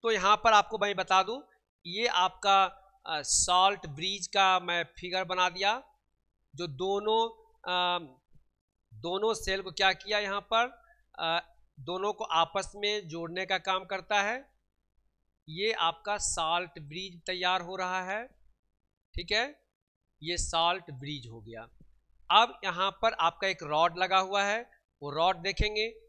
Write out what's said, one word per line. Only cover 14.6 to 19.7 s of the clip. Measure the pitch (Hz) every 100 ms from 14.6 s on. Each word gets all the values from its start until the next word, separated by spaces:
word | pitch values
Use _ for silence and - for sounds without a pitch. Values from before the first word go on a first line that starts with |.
| _ _ _ _ _ _ _ _ -
ये | 160 202
आपका | - 165 165 - 208
साल्ट | - - 160 175 180 170
ब्रिज | 147 156 190 175 -
तैयार | 185 180 185
हो | 175 185
रहा | 185 185
है। | 185 208 254 _ _ _ _ _ _ _ _
ठीक | - 170
है, | 208 262 294 _